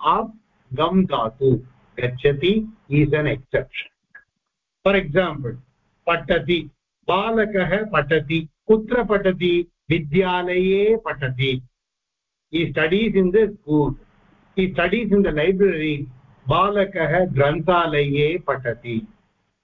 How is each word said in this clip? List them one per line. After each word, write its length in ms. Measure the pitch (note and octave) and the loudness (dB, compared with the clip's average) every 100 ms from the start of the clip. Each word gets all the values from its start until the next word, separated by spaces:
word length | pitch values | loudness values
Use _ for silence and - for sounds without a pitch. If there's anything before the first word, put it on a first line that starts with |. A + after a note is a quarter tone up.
of 260 | D3+ F#3+ A3 - _ _ _ | 0 0 -2 -12 _ _ _
gam 320 | B2+ E3 F#3 F3+ | -2 2 2 2
dhatu. 580 | C3 A2 - C3+ B2+ - _ _ - | 0 -4 0 2 2 -2 _ _ -6
Gacchati 680 | B2 - C#3+ C3+ F3 A3 G#3+ - - | -6 0 0 2 2 0 -2 -10 -2
is 240 | C#3+ C#3+ | 0 2
an 140 | D3+ D3 | 2 0
exception. 600 | A2+ - B2 - - - _ _ - _ _ _ _ _ _ | -4 -4 -4 -4 -10 -16 _ _ -20 _ _ _ _ _ _
For 100 | F#3+ | 0
example, 600 | G3 D3+ E3 F3 D3 B2 A#2+ - _ _ _ - | 0 0 0 0 -4 -8 -10 -16 _ _ _ -4
patati, 640 | E3 D3+ E3+ C#3+ E3+ D3+ _ _ _ - | -2 0 -2 0 -2 -4 _ _ _ -2
balakah 840 | F3+ A3 A3+ G#3 G3 F3 G3 G#3+ | -2 0 0 0 -2 0 -2 0
patati, 580 | D#3 C#3+ D#3+ D3+ E3 D#3+ _ - | -2 0 0 0 -4 -4 _ 2
kutra 380 | A3 A3 B3 G#3 | 2 2 -2 0
patati, 600 | G3+ F#3+ F#3 F3 F3 E3+ _ - | 0 0 0 0 0 -2 _ -4
vidyalaye 1120 | E3+ D3 E3+ F#3 F3+ F3+ F3+ F#3 G3 G#3 A3 | -4 0 0 2 0 -2 0 2 2 2 0
patati. 600 | D#3+ C3+ C3 B2+ C3+ C3 - _ _ _ _ _ _ _ _ | -2 -6 -6 -2 -2 -4 -8 _ _ _ _ _ _ _ _
He 220 | D#3+ D#3 | -4 -2
studies 420 | D#3 D#3+ G3 A3+ | -2 0 0 2
in 160 | F#3+ F#3 | 2 2
the 260 | G#3 G#3 - | 2 0 -2
school. 320 | - D3+ C3+ C3 - _ _ _ _ - | -2 0 0 -4 -14 _ _ _ _ -2
He 160 | F#3 | -2
studies 400 | - F3 A3+ A3 | 0 0 0 2
in 100 | G3+ | 2
the 100 | F#3 | 2
library. 760 | D3+ E3 F#3+ G3 D#3+ D#3 C#3+ C3+ - - _ C3 | 2 0 2 2 2 -2 -4 -8 -14 -20 _ -2
बालकः 760 | D#3+ G3 G3+ G3 F#3 D3+ E3+ F3+ | 2 2 0 -2 -2 0 0 0
ग्रन्थालये 1120 | C3 C#3+ E3 D#3+ F3 E3 D3 C#3+ C#3+ D3+ F3 | 2 2 2 2 2 2 0 0 0 0 0
पठति. 680 | - C3 B2 A2+ A#2+ A2 - _ _ _ _ _ | -4 -4 -6 -8 -6 -8 -8 _ _ _ _ _